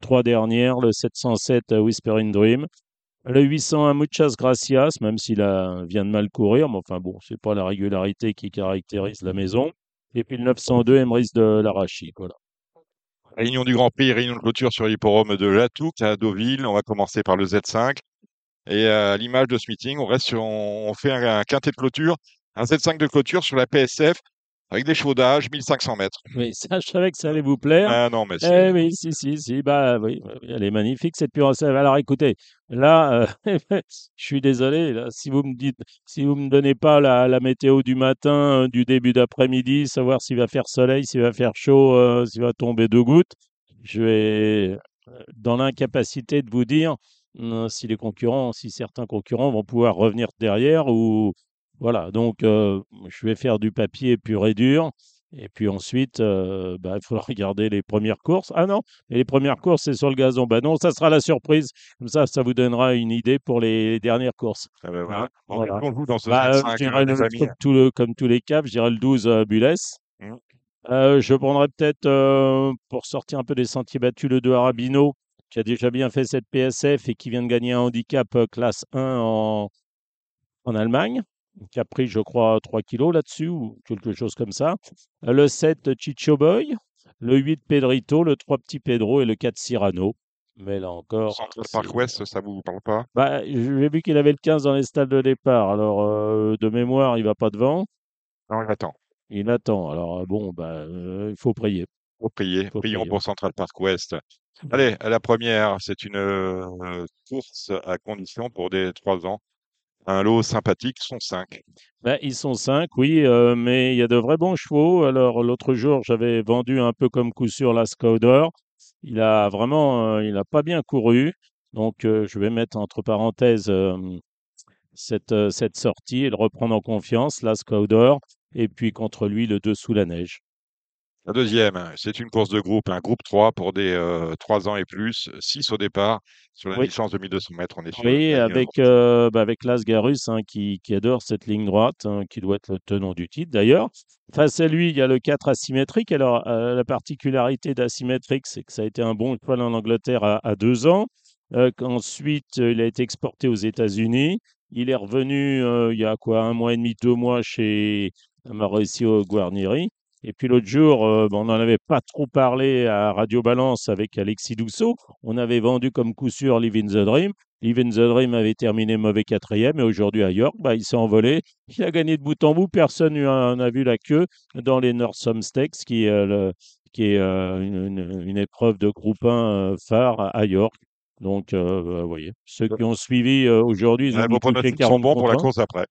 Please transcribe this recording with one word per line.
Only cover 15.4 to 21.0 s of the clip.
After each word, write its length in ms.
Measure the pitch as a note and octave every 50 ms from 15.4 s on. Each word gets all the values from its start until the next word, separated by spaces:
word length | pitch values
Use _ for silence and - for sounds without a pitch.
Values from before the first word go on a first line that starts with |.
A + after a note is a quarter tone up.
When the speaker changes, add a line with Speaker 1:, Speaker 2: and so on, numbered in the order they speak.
| G2+
Speaker 2:
Latouque 560 | G2+ G2 G#2+ A#2+ A#2+ - - D3+ E3 - -
à 160 | A2+ G#2+ G#2+
Deauville. 480 | G2 G#2+ A2 F#2+ G2 A2+ B2 C3+ C3+ C3+
On 80 | A2+ G2+
va 80 | G#2
commencer 400 | - - G#2+ G2+ G2 - - A2 -
par 140 | - F#2
le 80 | F#2+ G2
Z 140 | F2+ F#2+ G#2 -
cinq. 360 | - - A2+ A#2+ C3+ C#3+ - - _ _ _ _ _ _ _ _ _ _ _ _ -
Et 160 | G2 G#2+ A2
à 300 | A2 G#2+ G#2+ G#2 G2+ G2+
l'image 320 | G2+ A#2 A#2+ B2+ C3 C3
de 100 | A#2 B2
ce 120 | A2+ - -
meeting, 280 | A2 - - C3 C#3+ D3
on 80 | B2+
reste 180 | G2 B2 C3 -
sur, 180 | - B2 A2+ A2+
on, 460 | A2 G#2+ G#2+ G#2 G#2 G#2 G#2+ G#2+ G#2+
on 40 | G2+
fait 180 | -